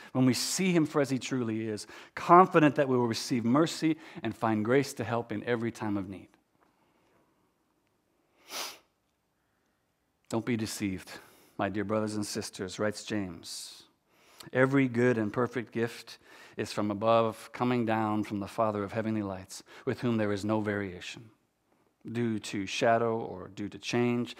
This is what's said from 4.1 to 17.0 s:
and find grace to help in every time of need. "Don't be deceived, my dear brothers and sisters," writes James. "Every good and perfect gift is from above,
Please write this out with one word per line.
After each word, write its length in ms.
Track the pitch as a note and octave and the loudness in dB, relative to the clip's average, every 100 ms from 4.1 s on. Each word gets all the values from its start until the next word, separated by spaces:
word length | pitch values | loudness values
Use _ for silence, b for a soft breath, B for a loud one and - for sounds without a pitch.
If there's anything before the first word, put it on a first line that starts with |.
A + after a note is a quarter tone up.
| E3+ | -8
and 140 | A2+ | -6
find 300 | G2+ A2+ G#2+ | -2 0 0
grace 280 | G#2+ C3+ C3+ | 4 2 2
to 100 | - | -4
help 260 | A2 A#2 A#2 | -2 -2 -2
in 140 | G#2 | -6
every 260 | - A#2+ A#2 | -2 -2 -2
time 260 | - G#2+ G2+ | -4 -4 -4
of 120 | F#2+ | -6
need. 180 | F2+ - _ _ _ _ _ _ _ _ _ _ _ _ _ _ _ _ _ _ _ _ B B B B B _ _ _ _ _ _ _ _ _ _ _ _ _ _ _ | -12 -16 _ _ _ _ _ _ _ _ _ _ _ _ _ _ _ _ _ _ _ _ B B B B B _ _ _ _ _ _ _ _ _ _ _ _ _ _ _
"Don't 160 | A#2 | -4
be 120 | A#2+ A2+ | 0 -2
deceived, 640 | A2 - G2+ F2+ - - b b b - | -2 -4 -4 -4 -10 -16 b b b -4
my 120 | G2+ | -2
dear 160 | G#2 | -2
brothers 320 | G2 G#2+ G#2+ G#2+ | -2 -2 -2 -4
and 100 | G2+ | -6
sisters," 540 | A2 - - F#2+ - | -6 -8 -8 -8 -2
writes 240 | G#2+ - | -4 -4
James. 800 | - G#2+ F#2 D#2+ - - - - - _ _ B B B B | -6 -4 -4 -10 -12 -12 -14 -18 -20 _ _ B B B B
"Every 360 | B2+ C3 C#3 C3 | 2 4 4 4
good 280 | A#2 B2 A2+ | 4 4 4
and 160 | G#2 | 0
perfect 380 | B2+ A#2+ B2+ G#2+ | -2 -2 -4 -6
gift 480 | A2+ A#2 - - - B B B - | -4 -4 -4 -18 -20 B B B -8
is 160 | G#2+ | -6
from 180 | - G#2 | -2 -2
above, 580 | G2+ | 0